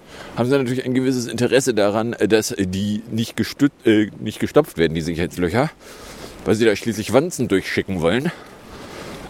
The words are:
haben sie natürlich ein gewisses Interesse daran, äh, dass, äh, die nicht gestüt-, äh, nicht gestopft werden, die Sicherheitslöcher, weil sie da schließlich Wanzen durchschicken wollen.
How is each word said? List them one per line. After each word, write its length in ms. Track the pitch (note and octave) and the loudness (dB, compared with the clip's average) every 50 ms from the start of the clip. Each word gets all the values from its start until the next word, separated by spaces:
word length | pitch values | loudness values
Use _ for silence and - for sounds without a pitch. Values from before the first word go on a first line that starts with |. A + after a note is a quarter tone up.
| - - - - - - - - | -20 -20 -20 -18 -18 -8 -4 -2
haben 120 | A#2 B2+ | 0 2
sie 80 | C#3 C#3 | 2 2
natürlich 280 | C3+ A#2 B2+ B2+ B2 | 2 0 -2 -2 -2
ein 80 | B2+ B2+ | -2 0
gewisses 340 | C3 C3 C3 C3 B2+ A#2 - | 0 2 0 0 0 -2 -4
Interesse 460 | - A2+ B2 A#2 A2 C3+ C3+ C3 A2+ | -2 0 2 4 4 4 4 2 2
daran, 400 | G#2+ G2 G#2 G2+ A2+ A2 A#2+ A2 | 2 2 2 2 0 -2 -2 0
äh, 140 | - A2+ G2 | 0 2 4
dass, 240 | A2 A2 G#2+ - | 4 4 2 0
äh, 160 | B2 - G2 F#2 | -2 -2 -2 0
die 340 | F#2 F#2+ G2+ G#2 G#2+ G#2 - A2+ | 0 -2 0 -2 -2 -4 -4 -4
nicht 240 | A2+ A2+ A#2 - - | -4 -4 -4 -4 -2
gestüt-, 500 | - A2+ - - - C#3 C#3+ - _ - | -4 -4 -4 0 2 0 0 0 _ 2
äh, 260 | A2+ G#2+ G#2+ G#2+ G2 - - | 4 4 4 4 2 -2 -8
nicht 200 | A#2+ A2 - - | -10 -10 -6 -4
gestopft 380 | A#2 G2+ - D3 D3+ - - D#2+ | -6 2 2 2 2 2 2 0
werden, 160 | E2 D#2 D#2 | 2 2 2
die 80 | E2+ | 0
Sicherheitslöcher, 720 | D#2 E2+ E2+ D#2 F2+ C#2+ - E2+ F2+ E2 F2+ A#2 D3 D#3 - - - - - - - - - - - - - - - | -4 -2 -2 -2 -4 -4 -2 -2 -2 0 2 0 0 -2 -4 -10 -18 -20 -20 -18 -18 -18 -18 -16 -16 -16 -16 -6 -2
weil 100 | - A2 | 0 2
sie 100 | G#2+ A#2 | 4 4
da 100 | A2 G2+ | 4 2
schließlich 360 | - - A#2 G#2 G#2+ G#2 - | 2 0 -2 -4 -4 -2 2
Wanzen 360 | G#2 C3 D#3+ F3+ - - B2 F2+ | 2 2 2 2 0 -4 0 2
durchschicken 520 | G2 F#2+ - - - - - - F#2+ F2+ | 2 0 0 0 -2 -2 -2 -2 -2 0
wollen. 320 | D#2 E2 G2 B2 D3 F3 - - - - - - - - - - - - - - - - - - - - | 2 2 2 2 0 -2 -4 -6 -12 -20 -20 -20 -20 -18 -18 -16 -16 -16 -14 -14 -14 -14 -14 -14 -16 -4